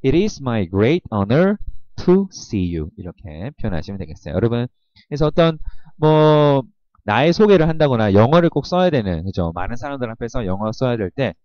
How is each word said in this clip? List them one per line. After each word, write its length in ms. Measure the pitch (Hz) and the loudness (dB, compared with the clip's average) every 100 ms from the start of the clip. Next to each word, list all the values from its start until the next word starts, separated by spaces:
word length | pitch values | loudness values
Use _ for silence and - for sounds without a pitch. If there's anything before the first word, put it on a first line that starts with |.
It 120 | 135 151 | 2 2
is 200 | 214 - | 0 -4
my 280 | 135 113 87 | -4 -2 -2
great 360 | 95 113 170 - | 2 2 2 -2
honor 440 | 107 98 131 190 208 - - - - | -4 0 2 2 0 -6 -8 -10 -6
to 220 | - 185 196 | 2 2 2
see 420 | - - 107 90 82 | -8 -6 -4 -2 -4
you. 140 | 78 - | -8 -10
이렇게 540 | 90 - - 76 104 151 | -16 -14 -18 -14 -14 -8
표현하시면 380 | 110 90 - 98 | -6 -4 -6 -12
되겠어요. 360 | 78 76 - | -12 -14 -6
여러분, 320 | 80 117 120 123 _ _ _ _ | -2 0 0 -6 _ _ _ _
그래서 180 | 147 151 | -2 0
어떤, 320 | 160 165 156 - - - - | 4 2 2 -8 -10 -14 -2
뭐, 680 | 151 156 156 151 147 139 - _ _ _ | 2 4 6 6 4 2 -2 _ _ _
나의 280 | - 107 151 | -2 2 2
소개를 360 | 175 208 190 160 | 4 4 6 4
한다거나 440 | 156 147 120 107 | 2 0 2 2
영어를 340 | 98 117 165 170 | 4 4 4 2
꼭 160 | 151 135 | -2 -4
써야 240 | 180 180 | 0 2
되는, 340 | 151 101 82 | 0 -2 -4
그죠? 280 | 92 95 85 | -6 -4 -4
많은 220 | 82 95 117 | -4 -6 -8
사람들 340 | 147 139 123 | -10 -8 -8
앞에서 360 | 113 120 131 101 | -8 -8 -6 -4
영어 260 | 95 107 | -4 -4
써야 240 | 110 131 120 | -2 -2 -2
될 140 | 95 | -6
때 240 | - 123 - | -4 -6 -6